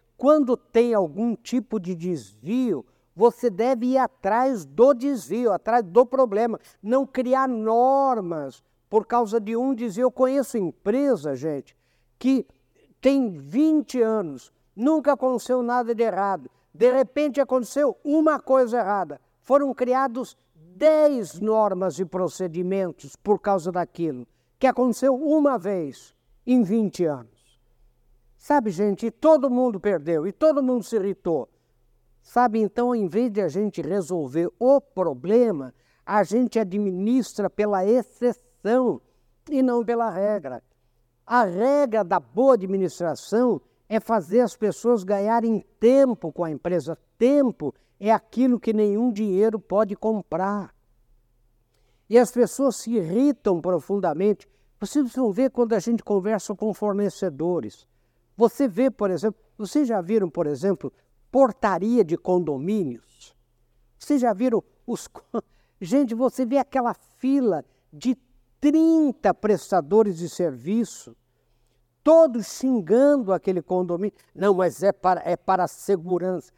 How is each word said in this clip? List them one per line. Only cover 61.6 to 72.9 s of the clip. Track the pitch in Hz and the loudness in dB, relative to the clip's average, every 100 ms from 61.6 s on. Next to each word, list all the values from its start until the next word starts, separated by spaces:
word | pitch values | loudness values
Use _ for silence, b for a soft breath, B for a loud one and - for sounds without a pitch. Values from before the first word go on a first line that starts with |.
| 208 170 220 240 | -2 0 0 2
de | 160 170 | 2 -2
condomínios? | - 180 156 135 170 214 147 117 _ _ - _ _ _ _ _ _ _ | 0 0 0 -4 -4 -4 -4 -8 _ _ -20 _ _ _ _ _ _ _
Vocês | - 285 | -2 0
já | 240 | 2
viram | 190 254 226 - _ - | 0 0 0 -4 _ -10
os | 226 - | -10 -10
co-, | - _ | -20 _
<laughs> | 233 - _ _ - | -10 -10 _ _ -14
gente, | 175 269 247 | -2 0 0
você | 226 254 - 233 | 0 -2 -2 -2
vê | 269 | 0
aquela | - 262 240 | 0 -2 -2
fila | - _ - 262 277 240 160 - _ _ | -6 _ -6 0 2 2 -2 -6 _ _
de | 147 240 247 _ _ _ - | -6 -4 -4 _ _ _ -2
trinta | 294 320 330 320 294 - 202 | 2 4 4 4 2 0 0
prestadores | - 214 196 - 185 143 214 208 165 | 0 0 -2 0 -2 2 2 2 -2
de | 170 | -8
serviço, | - 175 123 139 226 214 - 120 113 _ _ _ _ _ _ _ _ | -4 -4 -4 -4 -4 -4 -8 -20 -20 _ _ _ _ _ _ _ _
todos | 302 330 320 233 190 | 6 6 6 2 -8
xingando | - 262 240 160 | -6 -2 -2 2